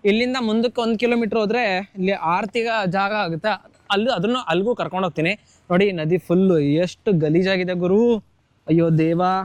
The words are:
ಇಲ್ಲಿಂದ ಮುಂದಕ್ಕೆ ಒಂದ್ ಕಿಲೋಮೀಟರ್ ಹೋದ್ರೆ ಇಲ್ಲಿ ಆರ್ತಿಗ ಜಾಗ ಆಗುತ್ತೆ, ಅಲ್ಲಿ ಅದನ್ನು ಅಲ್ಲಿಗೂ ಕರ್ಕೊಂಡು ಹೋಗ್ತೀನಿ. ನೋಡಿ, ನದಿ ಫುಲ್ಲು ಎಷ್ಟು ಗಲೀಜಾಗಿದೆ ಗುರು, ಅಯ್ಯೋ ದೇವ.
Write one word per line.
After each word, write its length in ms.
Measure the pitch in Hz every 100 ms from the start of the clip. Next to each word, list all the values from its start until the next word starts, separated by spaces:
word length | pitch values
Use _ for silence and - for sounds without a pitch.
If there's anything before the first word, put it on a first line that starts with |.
| 202
ಇಲ್ಲಿಂದ 280 | 220 247 262 226
ಮುಂದಕ್ಕೆ 320 | 220 233 247 226
ಒಂದ್ 120 | 220
ಕಿಲೋಮೀಟರ್ 360 | 240 240 220 226
ಹೋದ್ರೆ 240 | 208 233 226 185 202 196
ಇಲ್ಲಿ 160 | 185 196 160 180
ಆರ್ತಿಗ 340 | 226 240 226 226 190 190
ಜಾಗ 180 | 196 214 180
ಆಗುತ್ತೆ, 280 | 165 214 190 - _ _ 202
ಅಲ್ಲಿ 140 | 233 208
ಅದನ್ನು 240 | 202 254 165
ಅಲ್ಲಿಗೂ 220 | 165 208 240
ಕರ್ಕೊಂಡು 240 | 175 180 185
ಹೋಗ್ತೀನಿ. 240 | 156 165 208 _ _ -
ನೋಡಿ, 160 | 175 202 180
ನದಿ 200 | 156 180 -
ಫುಲ್ಲು 300 | 180 190 165 143 151 180
ಎಷ್ಟು 260 | - - 175 151
ಗಲೀಜಾಗಿದೆ 500 | 165 185 190 180 180
ಗುರು, 180 | 175 202 240 220 - _ _ _ -
ಅಯ್ಯೋ 180 | 165 165 160
ದೇವ. 180 | 160 170 180 185